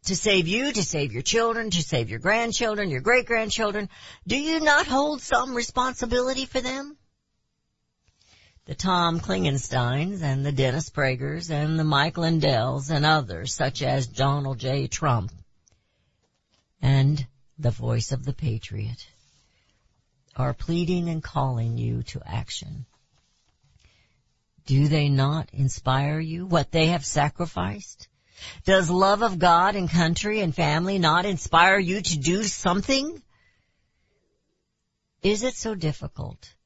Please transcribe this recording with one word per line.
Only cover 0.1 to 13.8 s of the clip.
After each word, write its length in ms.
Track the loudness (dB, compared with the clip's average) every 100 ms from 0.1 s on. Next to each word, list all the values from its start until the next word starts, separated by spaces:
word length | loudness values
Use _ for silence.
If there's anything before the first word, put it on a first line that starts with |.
| -2
save 320 | 2 2 2
you, 240 | 0 -2
to 100 | -2
save 300 | -4 -2 -4
your 80 | -4
children, 480 | 0 2 2 0 -2
to 140 | -4
save 260 | -2 -2 -2
your 100 | -2
grandchildren, 680 | 0 0 0 -2 -2 -2 -2
your 120 | -2
great-grandchildren, 880 | 2 2 2 -2 0 -2 -2 -2 -6 -12 -20 -16 -4
do 120 | -2
you 220 | 0 2
not 280 | 4 4 4
hold 340 | 2 2 -2
some 320 | 0 0 0
responsibility 920 | -4 -4 -2 -2 -2 -2 0 0 -2 -4
for 160 | -4
them? 360 | -4 -8 -10 -18 _ _ _ _ _ _ _ _ _ _ _ _ _ _ _ _ -16
The 100 | -6
Tom 440 | 0 2 0 -2
Klingensteins 1000 | -2 0 0 -2 -2 -2 0 0 -2 -4
and 240 | -2 -2 -2
the 60 |
Dennis 400 | 0 0 0 -4
Pragers 580 | -2 -2 -2 -6 -8 -4
and 300 | -2 0 0
the 40 |
Mike 340 | 2 2 0 0
Lindells 760 | 0 2 4 2 2 -2 -2
and 120 | 2
others 520 | 4 4 2 -8 -8 -2
such 260 | -2 0